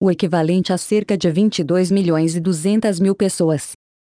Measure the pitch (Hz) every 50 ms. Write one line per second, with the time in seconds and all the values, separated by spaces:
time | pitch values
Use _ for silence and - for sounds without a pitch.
0 | 190 190 175 160 202 165 175 170 160 160 180 185 180 - 185 175 - - 208 214
1 | 208 - 208 170 - 175 151 175 214 214 - - 165 143 170 185 185 170 196 196
2 | 190 170 165 156 160 165 160 175 165 190 180 151 156 196 208 220 220 214 190 165
3 | 196 196 196 - 202 190 - - 180 160 156 139 - - - - _ _ _ _
4 | _